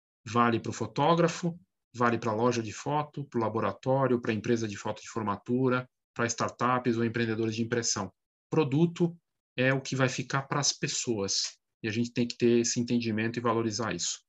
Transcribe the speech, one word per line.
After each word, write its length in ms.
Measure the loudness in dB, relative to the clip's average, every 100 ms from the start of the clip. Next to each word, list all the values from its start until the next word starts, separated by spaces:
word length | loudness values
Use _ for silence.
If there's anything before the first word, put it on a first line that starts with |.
| _ _ -4
vale 340 | 2 4 2
pro 120 | -2
fotógrafo, 880 | -6 -6 0 4 4 4 2 -4 -6 _ _ _
vale 240 | 0 2 2
pra 160 | 0
loja 300 | 2 2 2
de 80 | -4
foto, 540 | -8 -4 -2 -4 -8 -6
pro 160 | -2
laboratório, 800 | 0 0 -2 -2 0 2 2 2
pra 120 | 0
empresa 340 | -2 0 0 0
de 100 | -6
foto 240 | -6 -8
de 80 | -8
formatura, 760 | -6 -4 -4 -2 0 2 0 -2 _ _ -2
pra 100 | -2
startups 680 | 0 -4 -2 0 2 2 0
ou 80 |
empreendedores 520 | 0 0 -2 0 -2 -2
de 80 |
impressão. 480 | -2 -2 -2 -4 -4 _ _ _ -4
Produto 680 | 0 2 4 2 2 -2 -2 _ _ _ 0
é 180 | 2
o 60 | 2
que 160 | -2 0
vai 140 | 0
ficar 320 | 0 -4 -4
pras 320 | -2 -2 -2
pessoas, 840 | -2 -4 -4 -2 -2 0 -2 -4 -8 _ _
e 60 | -4
a 40 |
gente 200 | -2 -2
tem 160 | -2 -2
que 100 | 2
ter 220 | 4 4
esse 200 | 4 0
entendimento 580 | 0 0 0 0 -2 0
e 40 |
valorizar 540 | 0 0 0 -2 -4 -4
isso, 240 | -6 -8